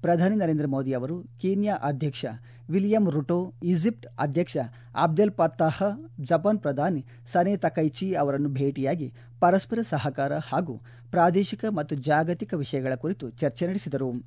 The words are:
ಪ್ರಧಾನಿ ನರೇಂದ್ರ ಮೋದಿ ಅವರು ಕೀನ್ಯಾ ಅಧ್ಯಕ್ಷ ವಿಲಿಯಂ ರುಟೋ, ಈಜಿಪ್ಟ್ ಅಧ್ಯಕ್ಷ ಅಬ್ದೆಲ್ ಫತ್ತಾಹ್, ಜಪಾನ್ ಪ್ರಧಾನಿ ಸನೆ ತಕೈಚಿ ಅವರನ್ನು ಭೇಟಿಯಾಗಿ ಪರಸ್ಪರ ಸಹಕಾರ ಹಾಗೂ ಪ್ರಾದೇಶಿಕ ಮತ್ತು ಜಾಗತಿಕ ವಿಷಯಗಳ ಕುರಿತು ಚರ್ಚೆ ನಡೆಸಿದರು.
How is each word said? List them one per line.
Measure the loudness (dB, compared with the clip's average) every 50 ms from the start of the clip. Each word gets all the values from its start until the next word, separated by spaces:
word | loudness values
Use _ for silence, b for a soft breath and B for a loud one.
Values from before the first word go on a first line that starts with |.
ಪ್ರಧಾನಿ | 2 2 4 4 4 4 4
ನರೇಂದ್ರ | 2 2 2 2 2 0
ಮೋದಿ | 0 0 -2 0 -2 -2
ಅವರು | -2 -2 -4 -6 -8 -8 -14 -12 -4
ಕೀನ್ಯಾ | -2 0 0 2 0 0 0 0 -2
ಅಧ್ಯಕ್ಷ | -2 -2 0 -2 -4 -4 -4 -8 -8 -8 -10 B B B B B -2
ವಿಲಿಯಂ | 0 0 2 2 4 4 4 4
ರುಟೋ, | 2 0 0 0 0 0 -2 -4 -10 -4 0
ಈಜಿಪ್ಟ್ | 0 2 2 2 0 -2 -2 -14 -18 -4 -4
ಅಧ್ಯಕ್ಷ | -2 0 0 0 -2 0 -2 -4 -4 -4 B B B B B 0
ಅಬ್ದೆಲ್ | 2 2 4 4 4 2
ಫತ್ತಾಹ್, | 4 2 0 0 2 2 2 2 2 0 -2 -2 -2 -4 -10 -16 -12 -12 -2
ಜಪಾನ್ | 0 0 2 2 2 0 2
ಪ್ರಧಾನಿ | -2 -2 -2 0 0 0 0 -2 -6 B B B B -2
ಸನೆ | 0 2 2 2 0
ತಕೈಚಿ | 0 0 -2 0 0 0 0 0 -2 -4 -2 0
ಅವರನ್ನು | 0 0 0 2 0 0 0
ಭೇಟಿಯಾಗಿ | 0 0 0 0 0 0 -2 -2 0 -2 -4 -8 B B B B B 2
ಪರಸ್ಪರ | 4 4 4 4 0 -2 -4 -4 -2 -2
ಸಹಕಾರ | -2 -2 -2 -2 -2 -2 -2 -2 -2
ಹಾಗೂ | -4 -4 -2 -2 -2 -2 -2 -8 -12 B B B B B B
ಪ್ರಾದೇಶಿಕ | 2 4 4 6 6 4 0 0 -4 -6 -4 -4
ಮತ್ತು | -2 -4 -4 -4 -4
ಜಾಗತಿಕ | -4 0 2 2 2 2 0 -2 -4 -4 -6 -4
ವಿಷಯಗಳ | -6 -4 -4 -4 -4 -2 -2 -4
ಕುರಿತು | -2 -4 -6 -6 -6 -8 -12
ಚರ್ಚೆ | -6 -4 -4 -4 -2 -2 -4
ನಡೆಸಿದರು. | -2 -2 -4 -6 -4 -4 -4 -4 -4 -4 -6 -10